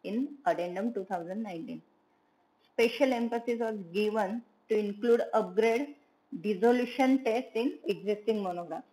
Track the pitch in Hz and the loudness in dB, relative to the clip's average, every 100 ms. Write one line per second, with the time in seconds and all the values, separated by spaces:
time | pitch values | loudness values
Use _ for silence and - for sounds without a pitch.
0 | - 220 285 - 180 165 180 180 233 208 | -4 -4 -4 -2 -2 0 -2 -2 -4 -4
1 | 185 185 170 202 214 170 160 156 _ _ | -6 -6 -6 -8 -8 -8 -10 -12 _ _
2 | _ _ _ _ _ _ _ - 233 233 | _ _ _ _ _ _ _ 2 2 4
3 | 269 240 233 233 233 233 226 214 170 180 | 2 4 0 -2 -2 -2 -2 -4 -4 0
4 | 214 214 196 233 - _ _ 214 208 202 | 2 2 -2 -4 -10 _ _ 0 0 -2
5 | 226 233 - 214 185 185 226 233 285 - | 4 4 4 0 0 2 2 2 -2 -10
6 | _ _ _ - 185 190 226 247 240 - | _ _ _ -6 -4 2 4 4 0 2
7 | 262 269 254 226 254 220 254 - - 175 | 4 4 2 -2 -2 -2 -2 -4 -4 -4
8 | 190 208 214 214 190 175 170 160 - | -2 -2 0 -2 -2 -6 -8 -10 -12